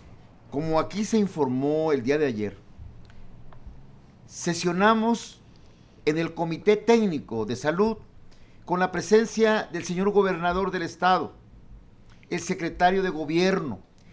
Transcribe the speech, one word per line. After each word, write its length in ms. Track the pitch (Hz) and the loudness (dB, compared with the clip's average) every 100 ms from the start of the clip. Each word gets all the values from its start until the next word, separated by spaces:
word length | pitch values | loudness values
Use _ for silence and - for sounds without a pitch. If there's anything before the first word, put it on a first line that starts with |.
| - - - - - | -20 -20 -20 -20 -10
Como 280 | 131 160 160 | -4 0 0
aquí 260 | 156 190 | 0 -2
se 140 | 208 220 | 0 2
informó 720 | 196 165 131 127 143 156 160 | 2 0 0 0 0 0 2
el 100 | 139 | 0
día 160 | 117 147 | 2 0
de 80 | 143 | 0
ayer, 300 | 107 101 - - - - - - - - - - - - - - - - - - | -2 -6 -8 -18 -20 -18 -18 -20 -18 -18 -16 -18 -16 -18 -18 -20 -20 -20 -20 -20
sesionamos 1120 | - - 170 180 175 208 220 226 226 - - - - - - - - | -8 -4 -2 -2 2 4 4 2 0 -4 -18 -20 -20 -20 -20 -20 -8
en 140 | 151 156 | -2 0
el 160 | 165 | -2
Comité 420 | 165 165 160 - 208 | -4 -6 -2 2 2
Técnico 680 | 208 233 208 147 - 113 | 6 4 4 -2 -6 -6
de 120 | 107 117 | -4 -2
Salud 400 | 147 170 214 220 - - - - - - | 0 2 2 0 -10 -20 -20 -20 -20 -14
con 140 | - 175 | -4 0
la 140 | 185 | 0
presencia 760 | 175 - 220 226 - 220 214 - | -2 4 4 4 2 2 2 -2
del 120 | 170 | -6
señor 260 | - 175 196 | -4 -2 2
gobernador 600 | 196 190 156 175 180 196 | 4 2 2 0 0 -2
del 120 | 180 | -2
estado, 500 | 165 - 180 185 110 - - - - - - - - - - | -6 -2 2 2 0 -12 -20 -20 -20 -20 -20 -20 -20 -20 -8
el 100 | 175 | -8
secretario 640 | - 185 165 - 180 190 | -4 -4 -4 2 4 4
de 60 | 190 | 0
Gobierno, 720 | 156 151 165 185 185 156 101 - - - | -4 -2 0 2 0 -2 -8 -14 -20 -20